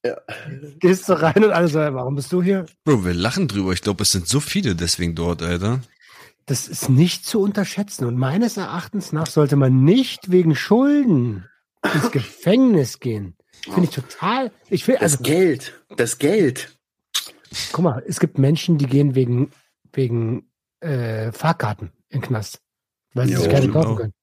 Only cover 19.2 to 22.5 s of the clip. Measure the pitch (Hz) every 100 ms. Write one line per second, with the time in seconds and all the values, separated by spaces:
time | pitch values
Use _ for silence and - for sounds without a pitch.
19.2 | 123 123 147 _ _ _ _ - 127 117
20.2 | 113 123 _ _ _ _ 170 135 113 110
21.2 | 110 - 156 170 110 104 92 _ _ 135
22.2 | - 113 104